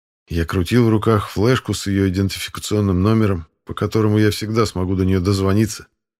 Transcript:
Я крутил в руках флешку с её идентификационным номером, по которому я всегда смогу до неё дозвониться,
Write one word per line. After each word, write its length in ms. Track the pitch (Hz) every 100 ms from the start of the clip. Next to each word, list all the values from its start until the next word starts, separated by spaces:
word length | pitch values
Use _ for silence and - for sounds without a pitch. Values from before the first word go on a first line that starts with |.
| _ _ -
Я 180 | 85 78
крутил 400 | 95 90 120 113
в 40 |
руках 400 | 110 113 107 -
флешку 440 | 92 113 127 -
с 140 | 98 101
её 200 | 98 95
идентификационным 920 | 92 95 - - - - 104 98 90
номером, 460 | 104 110 104 90 - _ -
по 80 |
которому 440 | - 107 113 107 107
я 100 | 107
всегда 360 | - 107 113 104
смогу 300 | 92 92 95
до 80 |
неё 160 | 92 95
дозвониться, 680 | 90 98 95 104 110 - - _ _